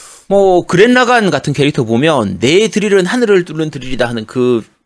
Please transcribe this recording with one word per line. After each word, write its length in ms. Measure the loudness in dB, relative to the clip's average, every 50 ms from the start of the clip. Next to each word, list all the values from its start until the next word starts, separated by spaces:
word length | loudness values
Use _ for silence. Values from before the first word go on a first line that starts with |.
| -20 -20 -20 -18 -6
뭐 380 | 0 0 2 4 4 2 2 0
그랜라간 640 | 0 2 2 4 4 4 2 2 2 2 2 2 0
같은 240 | -2 -2 -2 -4 -2
캐릭터 300 | 0 0 0 0 -2 -2
보면 560 | -2 -2 0 0 0 0 0 -2 -2 -4 -2
"내 280 | 0 2 2 2 2
드릴은 380 | 0 0 -2 0 2 2 0 0
하늘을 400 | 0 -2 -2 0 2 2 2 0
뚫는 240 | -2 -6 -6 -6 -6
드릴이다." 400 | -8 -10 -8 -6 -4 -4 -2 -4
하는 160 | -4 -8 -10
그, 380 | -6 -4 -2 0 0 0 -2 -4 -8 _ _ _